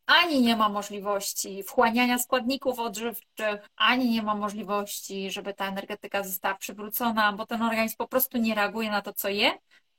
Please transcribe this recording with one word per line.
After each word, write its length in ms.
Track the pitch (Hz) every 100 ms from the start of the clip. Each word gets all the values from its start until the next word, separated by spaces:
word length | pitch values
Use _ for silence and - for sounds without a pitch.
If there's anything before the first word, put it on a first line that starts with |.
| -
ani 360 | 302 349 277
nie 140 | 233 226
ma 120 | 214
możliwości 920 | 208 202 208 196 202 196 - 202 196
wchłaniania 560 | 196 - 233 226 247 247
składników 600 | - 254 233 269 269 233
odżywczych, 920 | 233 196 233 226 - - 214 208 - -
ani 340 | 214 254 247
nie 120 | 226
ma 120 | 214
możliwości, 960 | 208 208 208 185 202 202 - - 196 190
żeby 240 | 202 196
ta 140 | 196 196
energetyka 540 | 196 196 208 202 196
została 320 | 190 185 196
przywrócona, 760 | 190 - 196 214 - 240 220 208
bo 140 | 196 220
ten 160 | 233
organizm 340 | 226 226 220 -
po 120 | 247
prostu 300 | 254 254 247
nie 160 | 220
reaguje 360 | 214 202 214 220
na 120 | 208
to, 100 | 202
co 160 | - 202
je. 240 | 202 247 - _ _ _